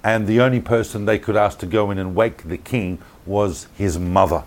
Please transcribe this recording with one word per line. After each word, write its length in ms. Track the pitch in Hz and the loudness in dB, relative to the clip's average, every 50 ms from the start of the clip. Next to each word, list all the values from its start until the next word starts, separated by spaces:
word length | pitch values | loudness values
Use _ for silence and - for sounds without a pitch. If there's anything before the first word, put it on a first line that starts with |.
| - | 2
And 240 | 107 113 113 107 101 | 0 0 0 0 2
the 120 | 110 120 | 4 4
only 200 | 123 131 127 120 | 4 4 2 0
person 440 | 120 - 117 113 107 - - 107 104 | 0 0 0 0 0 -2 -6 -4 0
they 140 | 110 110 101 | 0 0 0
could 160 | - - 104 | 0 0 2
ask 240 | 104 104 98 - - | 2 2 2 0 -4
to 80 | - | -6
go 240 | 90 95 110 104 101 | -2 0 0 0 0
in 80 | 101 95 | -2 -4
and 160 | 92 92 90 | -4 -2 0
wake 300 | 87 80 - - - - | 0 0 0 -2 -8 -10
the 140 | 78 85 - | -10 -10 -10
king 400 | - - - 120 98 90 90 - - - - - - | -6 -4 -4 -2 -2 -4 -6 -8 -12 -20 -20 -18 -8
was 400 | 90 98 101 104 98 82 - - - - | -2 0 0 0 0 -2 -6 -14 -20 -8
his 220 | - 101 95 78 85 | -4 -2 -2 -2 -2
mother. 460 | 90 87 90 95 95 85 85 73 - | -2 0 2 2 4 4 2 -4 -4